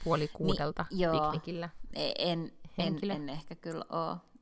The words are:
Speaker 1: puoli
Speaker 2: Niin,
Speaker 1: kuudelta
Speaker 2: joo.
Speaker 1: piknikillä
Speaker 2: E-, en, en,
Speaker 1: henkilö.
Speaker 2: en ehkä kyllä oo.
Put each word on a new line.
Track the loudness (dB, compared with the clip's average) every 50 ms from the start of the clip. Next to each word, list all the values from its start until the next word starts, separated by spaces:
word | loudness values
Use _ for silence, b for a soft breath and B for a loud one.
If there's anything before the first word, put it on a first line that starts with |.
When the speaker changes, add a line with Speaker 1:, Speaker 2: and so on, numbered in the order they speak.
| 0
Speaker 1:
puoli | 2 4 4 2
Speaker 2:
Niin, | 0 -2
Speaker 1:
kuudelta | 0 2 2 4 4 2 0 0 -2 -2 0
Speaker 2:
joo. | 2 2 4 4 6 4
Speaker 1:
piknikillä | 4 2 2 0 -2 -4 -4 -4 -6 -6 -6 -8 -8 -6 -4
Speaker 2:
E-, | -2 -2 -2 0
en, | 2 2 2 2 2
en, | 0 -4 -6 -12 -16 -6 -2
Speaker 1:
henkilö. | 0 2 2 2 0 0 0 0
Speaker 2:
en | -2 -2 -4
ehkä | -4 -6 -6 -8 -10
kyllä | -8 -6 -6 -6 -6 -4 -2
oo. | -2 0 0 0 -2 -6 -8 -14 -20 -20